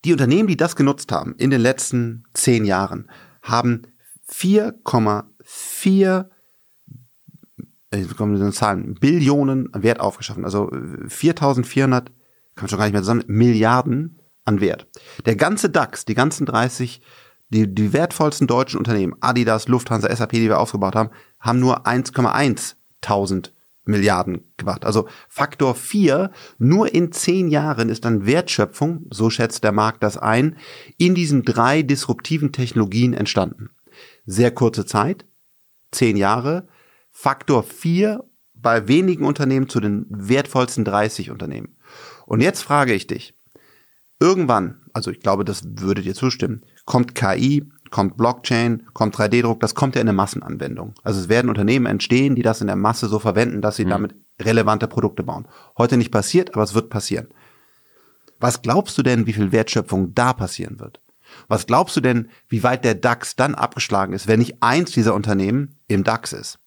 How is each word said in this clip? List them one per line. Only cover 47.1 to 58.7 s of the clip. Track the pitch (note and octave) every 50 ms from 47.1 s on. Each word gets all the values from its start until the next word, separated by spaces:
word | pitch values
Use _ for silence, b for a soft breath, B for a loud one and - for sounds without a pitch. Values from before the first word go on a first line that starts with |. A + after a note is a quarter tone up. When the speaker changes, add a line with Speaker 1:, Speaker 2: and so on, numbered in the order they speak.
| -
Speaker 1:
K | - - G2 F#2+
I, | F2+ A#2+ C3+ D3 C#3+ C#3+ - _ _ _ -
kommt | - - G2 F#2+ F#2
Blockchain, | A2+ A2+ A#2+ B2 B2 - - B2 A#2 A#2 A#2+ A#2 A2 - - _
kommt | - A2+ G#2+ - -
drei | G#2+ G#2
D | G#2+ A#2+
Druck, | A#2+ A2+ A2+ A2+
das | - A2 -
kommt | - C#3+ C3+ B2+
ja | -
in | A#2
der | A2+ G2+
Massenanwendung. | F#2+ G2 G2+ - G2+ - - - - - - - - F#2 G#2+ G#2 -
Also | _ - G2 G2
es | F#2 F2
werden | A2 A#2+ B2 A#2+
Unternehmen | G#2+ G#2 G2+ G#2 A#2+ C3+ A#2+
entstehen, | G2+ G2+ G2+ - - A#2+ B2+ C3+ C#3+ C3+
die | A#2+
das | A2+ G#2+ A2 -
in | G#2+
der | G2 G2
Masse | F#2+ G2 G#2+ A#2+ - - G#2+
so | G#2 G#2+
verwenden, | G#2+ A2 F2+ G#2 A#2 A#2+ - G#2
dass | G2+ G#2+ G#2
sie | - G#2
Speaker 2:
Mhm. | F#2
Speaker 1:
damit | G2+ G2+ G#2 G2+ - - _ _ _ _
relevante | - A2+ A2+ A#2 G#2+ G#2 G#2+ G2+ A#2 A2
Produkte | - - - - - -
bauen. | F2 - - - A2 B B B B B B
Heute | - A#2 A#2+ - B2
nicht | A#2 -
passiert, | - A2 G2 - - F3 F3+ - -
aber | A2
es | G#2+ G2+ G2
wird | A2+ A2 -
passieren. | - G#2+ - - G2 E2 - - b b b b b b b b b b b b b b b b b b b b b b
Was | - D3 - -
glaubst | - A#2